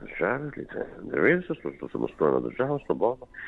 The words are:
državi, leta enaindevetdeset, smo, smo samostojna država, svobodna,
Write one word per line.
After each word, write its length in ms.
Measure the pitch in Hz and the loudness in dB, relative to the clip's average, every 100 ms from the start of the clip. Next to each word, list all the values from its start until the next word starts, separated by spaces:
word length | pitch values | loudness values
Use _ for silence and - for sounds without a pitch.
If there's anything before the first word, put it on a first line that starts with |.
državi, 480 | - - 90 131 147 | -8 -2 0 0 -4
leta 280 | - - - | -8 -8 -6
enaindevetdeset, 760 | - - - 71 107 180 - - | -8 -8 -4 4 4 4 0 -6
smo, 140 | - | -6
smo 140 | - 65 | -8 -8
samostojna 520 | - 58 - 78 65 | -2 -2 2 4 4
država, 380 | 60 - 135 143 | 0 -2 -2 -2
svobodna, 460 | - 65 110 127 - - | 0 2 2 0 -10 -14